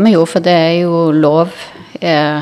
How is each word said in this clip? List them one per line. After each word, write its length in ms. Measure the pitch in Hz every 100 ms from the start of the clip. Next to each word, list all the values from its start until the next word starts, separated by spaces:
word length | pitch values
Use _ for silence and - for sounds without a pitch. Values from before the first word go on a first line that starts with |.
vi 80 | 220
jo, 120 | 175 165
for 140 | 185
det 140 | 175
er 280 | 170 165 175
jo 300 | 175 170 165
lov, 380 | 151 151 156 180 - - - 175 -
eh, 400 | 175 151 151 151